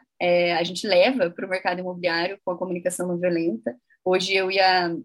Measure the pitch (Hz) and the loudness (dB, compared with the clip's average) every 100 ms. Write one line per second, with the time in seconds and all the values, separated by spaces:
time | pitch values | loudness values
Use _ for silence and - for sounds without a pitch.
0 | _ - 180 175 175 170 175 180 220 180 | _ -4 2 2 2 0 -2 -4 2 4
1 | 214 262 170 - 190 185 190 180 185 180 | 4 4 -2 -4 -6 -4 -2 -4 -4 -4
2 | 175 165 180 196 - 175 185 180 180 180 | -2 0 -2 -4 -8 -6 -6 -4 -4 -4
3 | 180 175 180 170 165 226 - - _ _ | -4 -2 0 0 -2 -4 -6 -10 _ _
4 | 185 185 190 190 190 190 185 185 175 165 | 0 0 0 0 0 2 4 4 0 -4